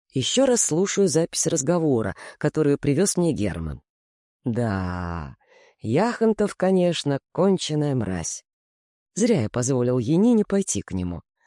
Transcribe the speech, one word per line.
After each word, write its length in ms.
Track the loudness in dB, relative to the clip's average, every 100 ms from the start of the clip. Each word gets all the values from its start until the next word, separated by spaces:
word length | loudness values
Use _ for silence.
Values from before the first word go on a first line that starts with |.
| _
Еще 320 | -4 -2 2 2
раз 160 | 2
слушаю 460 | 0 0 0 2 2
запись 400 | 2 0 -2 -2
разговора, 680 | -2 0 0 2 2 0 -6 -12 -4
которую 400 | -2 2 2 2
привез 400 | 2 2 2 2
мне 160 | 0
Герман. 480 | 0 -2 -4 -8 -10 -14 _ _ _ _ _
Да, 920 | -4 -2 0 -2 -2 -4 -6 -6 -10 -14 _ _ _ _
Яхонтов, 760 | -4 0 0 0 0 2 -2 0
конечно, 640 | 0 2 2 0 -2 -4 -4
конченая 640 | 0 2 2 0 -2 0 0
мразь. 480 | -2 -4 -6 -10 -16 _ _ _ _ _ _ -2
Зря 280 | 2 2
я 60 | 0
позволил 500 | -2 0 0 2 0
Янине 440 | 2 2 4 4
пойти 380 | 2 -2 -2 -6
к 100 | -6
нему. 300 | -4 -4 -6 -12 _